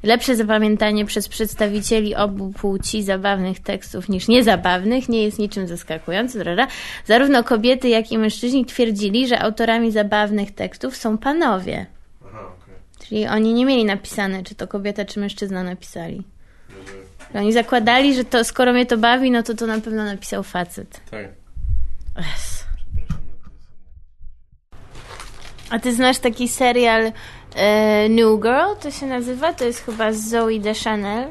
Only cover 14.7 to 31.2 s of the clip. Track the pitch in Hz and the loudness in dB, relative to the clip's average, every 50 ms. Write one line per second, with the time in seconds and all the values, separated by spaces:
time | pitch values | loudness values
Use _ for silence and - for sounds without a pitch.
14.7 | - 208 196 208 202 - 202 196 - 208 202 202 202 - 214 196 190 185 185 180 | -8 -6 -6 -6 -6 -6 -8 -8 -6 -6 -6 -6 -6 -6 -6 -6 -4 -6 -6 -6
15.7 | 180 180 - - - 170 165 170 - 196 190 - - - - - - - - - | -8 -10 -14 -16 -14 -12 -12 -10 -10 -12 -14 -16 -18 -20 -20 -20 -20 -20 -20 -20
16.7 | - - - 190 - - - - - - - - - 208 202 208 226 240 226 233 | -20 -20 -20 -20 -20 -20 -20 -20 -20 -20 -20 -10 -6 -2 0 2 2 2 2 2
17.7 | - 240 220 233 233 254 269 285 277 254 247 - - 247 233 - - - 254 247 | 0 2 4 4 4 6 6 4 4 2 0 2 2 2 2 2 2 2 4 4
18.7 | 247 247 247 247 247 226 220 233 240 254 269 262 247 233 226 - 233 220 233 226 | 6 4 2 2 2 4 4 4 4 4 4 2 2 2 0 -2 -4 -4 -2 -2
19.7 | 220 220 214 226 220 220 214 208 202 190 - - - 196 196 - - 180 175 175 | -2 -4 -4 -4 -4 -4 -4 -4 -6 -8 -8 -8 -6 -6 -6 -4 -4 -6 -6 -4
20.7 | - - 196 - - - - - - 220 208 - - - - - - - - - | -8 -14 -14 -16 -18 -20 -18 -14 -14 -14 -14 -14 -16 -20 -20 -14 -10 -6 -2 2
21.7 | - - - - - - - - - - 165 156 - - - - - - - - | 4 4 4 2 0 -4 -4 -6 -4 -2 -2 -2 -2 -2 -2 -4 -4 -4 -4 -4
22.7 | - - - - - - - - - - - - - - - - - - - - | -4 -4 -4 -2 0 -2 -2 -2 -2 -4 -2 -4 -4 -6 -8 -14 -16 -18 -20 -20
23.7 | - - - - - - - - - _ - - - - - _ _ _ _ _ | -20 -20 -20 -20 -20 -20 -20 -20 -20 _ -14 -14 -14 -16 -20 _ _ _ _ _
24.7 | - - - - - - - - - - - - - - - - - - - - | -20 -20 -20 -18 -18 -18 -16 -16 -16 -14 -14 -14 -14 -16 -16 -16 -16 -18 -10 -6
25.7 | 226 226 - 254 240 226 254 254 254 - - 254 220 - 247 233 - - 262 247 | -6 -2 -2 0 0 4 4 4 4 4 0 -2 0 0 -4 -4 0 2 2 2
26.7 | 240 247 240 233 226 226 220 226 220 - - - - - - - - - 185 208 | 4 4 4 6 4 4 2 0 -4 -8 -16 -18 -18 -20 -20 -14 -2 2 4 4
27.7 | 214 214 214 214 214 208 214 214 226 226 226 220 220 214 208 226 247 277 330 392 | 4 4 4 4 4 4 4 4 6 6 6 6 4 4 4 2 2 4 2 2
28.7 | 415 403 - 294 277 - 285 269 262 247 240 247 254 254 285 330 349 - 254 233 | 0 -4 -6 -10 -8 -8 -6 -4 -4 -4 -4 -4 -4 -2 -2 -2 -2 0 -2 -2
29.7 | 240 - - - 220 220 226 214 220 214 214 220 226 233 226 226 226 220 202 208 | -2 -4 -8 -10 -4 -2 0 0 0 -2 -4 -2 0 0 2 2 0 0 -2 -2
30.7 | 220 214 - 233 220 208 202 202 208 226 | -2 -2 -2 -2 -2 -2 -2 -4 -4 -4